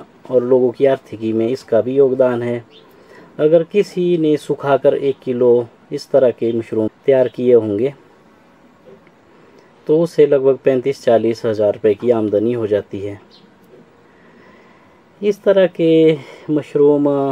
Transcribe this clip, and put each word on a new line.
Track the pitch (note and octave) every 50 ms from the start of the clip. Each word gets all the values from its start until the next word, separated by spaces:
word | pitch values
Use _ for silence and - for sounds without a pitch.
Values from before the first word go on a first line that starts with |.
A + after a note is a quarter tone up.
| - - _ _ - -
और | C3 B2 A#2+
लोगों | B2 C3 B2+ B2+ B2+
की | A#2 - C#3
आर्थिकी | C3+ C3+ B2+ - - - A2 A2+ A2 A2
में | A2 A2+ A2+
इसका | C3 C3 - - A#2 A2
भी | A2 B2 C3
योगदान | C#3 C#3 C3 B2+ C3 C3 B2+ B2 A#2+ A#2+
है। | A#2+ A#2+ A#2+ A#2 _ _ - - _ _ _ _ _ - - - - _ -
अगर | D3+ D#3 D#3+ E3+ E3
किसी | - - G#3 F#3+ - - F3+ F3 F3 F3 E3
ने | D#3 D3+ D3+ C#3+
सुखाकर | - - D3 - - C#3 C#3 C3+ - C#3+ C3+
एक | - C#3+ C#3 C3 -
किलो | - C3+ B2+ A#2+ B2+ B2 A#2+ B2 A#2+ A2+ _ _ _ - D3+
इस | C#3+ - -
तरह | - C#3 C3 B2 A2+
के | - A#2 A2+ A#2
मशरूम | A#2 A2+ - - A2 A2 G#2+ - _ _
तैयार | - C3+ C3 B2+ A#2+
किए | - - B2 B2 B2
होंगे | A#2 A2 A2 G2+ G2+ A#2+ C#3 C#3+ - _ _ _ _ _ _ _ _ _ _ _ _ _ _ _ _ _ - - - _ _ _ _ _ _ _ _ _ _ _ _ _ _ _ _ _
तो | - D3+ D#3+
उसे | E3+ E3 - - D3+
लगभग | C#3+ C#3+ C#3 C3 C3+ C3 B2+ -
पैंतीस | C#3 C3+ B2+ A#2+ C3+ C#3 - -
चालीस | - A#2 A2 A2 A2+ A#2 - -
हज़ार | A#2+ A2 G#2 G#2 G#2 G2+
रुपये | - - A2 G#2
की | G2 - A#2+ A#2+
आमदनी | A2+ A2 G#2 G2+ G#2 G#2+ A#2 B2
हो | A#2+ A2
जाती | G2+ G#2 G2+ G2 _ - G2+
है। | F#2+ G#2 G#2 G2+ - _ _ _ _ _ _ _ _ _ - - - _ _ _ _ _ _ _ _ _ _ _ _ - - _ _ _ _ _ _ _ _ _ _ _ _ -
इस | G3 G#3 G3+ G#3 -
तरह | G#3 G3 G3 F#3+ E3+ -
के | - E3+ E3 E3 D#3+ D#3+ D#3+ D#3+ C#3+ C3 - - - - -
मशरूम | D3+ D3+ C#3 - - D3+ C#3+ C#3+ D3 C#3+ C#3+ C#3+ C#3+ C#3+ C#3 C#3